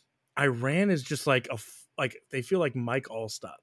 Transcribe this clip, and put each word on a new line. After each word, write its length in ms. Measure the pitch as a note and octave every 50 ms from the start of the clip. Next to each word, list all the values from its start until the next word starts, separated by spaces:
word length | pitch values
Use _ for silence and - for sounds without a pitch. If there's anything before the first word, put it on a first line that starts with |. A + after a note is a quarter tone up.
| _ _ _ _ _ _ - C3+
Iran 520 | C#3+ C#3 A#2+ A#2 B2+ C3+ D3+ F3+ G3+ G3+
is 100 | F3+ C#3+
just 240 | B2+ - D3+ - -
like 220 | D3+ C3 B2+ - -
a 40 | B2+
f-, 340 | G#2+ - - - - - - _
like, 240 | - C#3 A#2 - - _ _
they 120 | - C3 A#2+
feel 160 | - F#3+ F#3
like 160 | D#3+ C#3 A#2+
Mike 320 | B2+ A#2+ A#2 B2+ C3+ - -
Allstott. 480 | A2 A2+ A2+ G#2+ - - - - - -